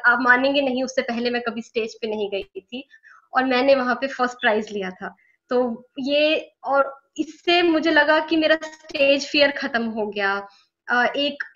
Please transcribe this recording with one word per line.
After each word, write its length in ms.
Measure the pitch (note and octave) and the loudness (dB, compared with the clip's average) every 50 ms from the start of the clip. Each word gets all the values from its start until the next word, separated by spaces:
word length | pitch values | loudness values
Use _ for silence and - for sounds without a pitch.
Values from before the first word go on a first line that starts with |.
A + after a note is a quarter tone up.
| - | 2
आप 140 | A#3+ A#3+ B3 | 2 2 4
मानेंगे 400 | B3+ B3 B3 B3 C4 C#4 C#4 C#4+ | 4 4 4 4 4 2 2 2
नहीं, 220 | C#4 C4 B3 B3+ C4 | 0 0 0 -2 -4
उससे 180 | B3 - - | -4 -4 -4
पहले 280 | B3 B3 A#3 A3+ A#3+ A#3+ | -4 -4 -4 -4 -4 -2
मैं 120 | A#3+ A#3+ | -4 -4
कभी 200 | A#3+ A#3 A3 A#3 | -4 -6 -6 -8
stage 340 | A3+ - - A#3 A3 A3+ - - | -10 -8 -6 -6 -6 -6 -6 -10
पे 60 | - A3 | -8 -6
नहीं 240 | G#3+ G#3+ G#3 G3 | -4 -4 -4 -4
गई 120 | G3 G3 - | -6 -6 -8
थी 460 | - - - F#3 _ - B3+ - _ - - _ - - - _ _ - | -10 -14 -18 -16 _ -14 -16 -16 _ -20 -20 _ -20 -20 -20 _ _ -2
और 100 | B3+ C4 | 0 0
मैंने 320 | C4 B3+ B3 C4 C#4 C4+ | 2 2 2 4 4 4
वहाँ 200 | C4 B3+ B3 A#3+ | 4 4 0 -2
पे 120 | A#3 - - | -2 -4 -6
first 280 | - - B3 A#3+ B3 - | -4 -2 -2 -2 -2 -2
prize 300 | - A#3+ G#3 A3 G#3+ - | 0 0 2 0 0 -4
लिया 200 | G#3 G#3 F#3 F#3 | -6 -8 -6 -8
था। 240 | F#3 - G3 F3+ - _ _ _ _ _ _ - | -8 -10 -12 -14 -14 _ _ _ _ _ _ -2
तो 400 | B3+ B3 B3+ B3 A3+ A#3 - _ _ - | 0 0 0 0 -4 -8 -12 _ _ -8
ये, 520 | B3+ C#4 C#4+ D4 D4+ D4+ D#4 - - - _ _ - | -4 -2 2 2 2 2 2 0 -4 -8 _ _ -6
और 360 | A#3+ C4+ C#4 C4+ C4+ - - _ _ _ - | 0 0 2 0 0 -4 -14 _ _ _ -8
इससे 440 | D#4 - - - _ F4 F4 F4 | -8 -8 -10 -6 _ 2 2 4
मुझे 300 | F4 F4 D#4+ D#4 C#4+ E4 | 4 4 2 2 2 2
लगा 280 | D#4 D4+ D4 D4 D#4 D#4 | 4 4 4 4 4 2
कि 180 | D#4 D#4+ E4 D#4+ | 2 0 0 2
मेरा 180 | D#4 D4+ D#4+ | 2 2 2
stage 760 | D#4+ - - - - - - - D4+ C#4 C#4 C#4 C#4 C#4 - | 0 -2 -6 -16 -18 -14 -8 -2 0 2 4 2 2 0 -2
fear 200 | - D4 C#4+ C#4 | 0 2 2 2
खत्म 340 | C#4+ C#4 C#4 C#4 C#4 A#3 A#3 | 2 -2 -6 -4 -4 -4 -4
हो 220 | A3+ A3 A3+ G#3 G#3+ | -4 -4 -6 -6 -6
गया। 400 | G3 G#3 G3+ G3 G3 G3+ G3+ G3+ - _ _ _ _ _ _ - | -4 -2 -2 -2 -2 -2 -6 -10 -16 _ _ _ _ _ _ -2
अ, 160 | A#3+ B3 A#3+ A3+ - | 0 0 2 0 0
एक, 280 | C4+ C#4+ D4 C#4+ - - - - | -2 -2 -2 -4 -6 -10 -8 -4